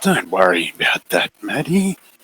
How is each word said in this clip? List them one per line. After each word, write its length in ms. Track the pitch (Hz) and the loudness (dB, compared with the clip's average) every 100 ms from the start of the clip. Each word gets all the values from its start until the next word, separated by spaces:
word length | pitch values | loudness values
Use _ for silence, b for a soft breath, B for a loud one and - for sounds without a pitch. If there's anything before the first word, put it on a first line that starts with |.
Don't 280 | 196 185 85 | 0 0 -2
worry 420 | 85 92 87 82 - | 2 4 4 -2 -4
about 320 | - - _ | -2 -2 _
that, 220 | 87 - _ | -4 -4 _
Maddie. 560 | - 101 156 180 190 185 _ _ | -8 -6 0 0 0 -6 _ _